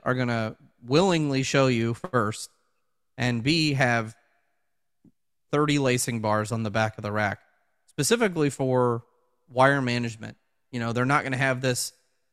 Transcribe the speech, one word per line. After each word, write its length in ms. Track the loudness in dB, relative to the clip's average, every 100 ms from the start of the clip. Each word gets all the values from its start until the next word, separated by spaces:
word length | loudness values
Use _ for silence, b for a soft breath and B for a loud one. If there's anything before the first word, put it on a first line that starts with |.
are 120 | -2
gonna 420 | -2 -2 -2 -4 -8 _ _
willingly 600 | 0 2 4 2 0 0
show 240 | 0 2 4
you 260 | 2 0
first, 560 | -4 -4 -2 -2 -4 -12 _ _ _ _ _ _ -4
and 280 | -2 0
B, 300 | 0 2 2
have 420 | 2 2 0 -2 -10 _ _ _ _ _ _ _ _ _ _ _ _ _
thirty 260 | 0 2 2
lacing 420 | 2 0 -2 -2
bars 300 | 0 0 0
on 140 | -4
the 60 | -2
back 280 | 0 -2 -2
of 40 |
the 100 | -6
rack, 280 | -2 -2 -4 _ _ _ _ _
specifically 640 | -4 0 2 0 0 -2
for 540 | 0 0 2 2 0 -8 _ _ _ _
wire 320 | 4 4 4
management. 560 | 0 -2 -4 -8 -14 -18 _ _ _
You 100 | -6
know, 120 | -4
they're 140 | -2 0
not 180 | 0
gonna 140 | 0 -2
have 220 | -2 -2
this 300 | -2 -4 -6 -12 _ _ _